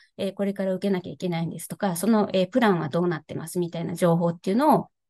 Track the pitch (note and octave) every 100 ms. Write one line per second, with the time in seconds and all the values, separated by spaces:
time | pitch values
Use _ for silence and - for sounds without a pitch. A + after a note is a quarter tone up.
0 | _ - G3 G3 G3 G3 F#3+ F#3 G3 F#3
1 | - D3 F3+ E3 E3 E3 - F3 G3+ E3+
2 | G3+ A3 G3+ F#3+ F#3 B3+ A#3 F3 D#3+ E3+
3 | F3 D#3+ - - E3 F3+ F3 E3+ E3 E3+
4 | F3 E3 E3+ E3+ - G#3+ D4+ G3 - _
5 | _